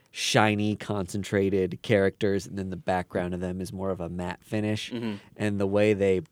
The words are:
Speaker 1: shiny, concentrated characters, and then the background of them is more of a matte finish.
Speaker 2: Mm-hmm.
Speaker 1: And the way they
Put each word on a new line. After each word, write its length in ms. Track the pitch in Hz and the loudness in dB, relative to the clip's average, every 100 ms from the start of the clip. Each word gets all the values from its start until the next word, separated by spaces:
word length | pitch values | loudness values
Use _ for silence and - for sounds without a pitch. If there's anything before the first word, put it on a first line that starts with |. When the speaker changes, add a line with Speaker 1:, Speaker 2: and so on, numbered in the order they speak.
| _ | _
Speaker 1:
shiny, 640 | - - 123 107 104 107 101 | -6 2 4 4 4 0 -2
concentrated 1080 | - 104 92 104 92 101 98 98 92 - | -4 -4 -4 -6 0 2 4 2 0 -2
characters, 640 | - 104 98 - 104 98 - | 2 4 4 2 0 0 -4
and 120 | 98 | -8
then 140 | 95 | -8
the 40 | 87 | -6
background 580 | - 92 90 98 90 | -2 -2 -2 -4 -4
of 60 | 90 | -4
them 220 | 92 92 | -4 -6
is 100 | 92 | -6
more 180 | 98 95 | -6 -4
of 120 | 87 | -4
a 80 | 85 | -6
matte 340 | 87 87 - | -6 -6 -8
finish. 480 | - 107 107 107 - | -6 -2 -2 -2 -6
Speaker 2:
Mm-hmm. 220 | 120 113 101 - - | -8 -6 -8 -12 -6
Speaker 1:
And 240 | 104 101 | -2 0
the 60 | 98 | 0
way 260 | 101 107 | 4 4
they 280 | 98 98 92 82 | 4 4 2 -2